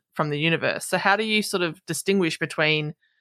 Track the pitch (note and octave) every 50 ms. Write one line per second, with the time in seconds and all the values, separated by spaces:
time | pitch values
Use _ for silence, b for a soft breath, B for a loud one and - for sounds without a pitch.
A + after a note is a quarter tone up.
0 | - _ _ - D#3 D3+ D3 C#3+ D#3 E3 E3 D3 - B2 - - - - F#3+ F#3
1 | - G3 G3 G#3 A3+ A3 G#3+ G#3+ G3+ - - F#3 F3+ E3 - - _ - D#3+ -
2 | - - G3 G3 F3 D#3 - - E3 D3+ - - D#3 D#3 D#3 D3+ D3+ D3+ - -
3 | B B B B